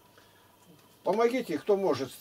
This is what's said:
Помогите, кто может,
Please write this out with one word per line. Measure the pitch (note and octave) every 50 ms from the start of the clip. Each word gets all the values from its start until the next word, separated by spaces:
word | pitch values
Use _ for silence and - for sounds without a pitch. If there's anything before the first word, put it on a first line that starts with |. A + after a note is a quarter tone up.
| _ _ - - - - - - _ _ _ _ - - - - - - - _
Помогите, | - - F#3 A3+ A#3 A#3+ B3+ C4 A#3 - E3 C#3+
кто | - - G3+
может, | G3 G3 F3 C#3+ B2+ C3+ C3 - -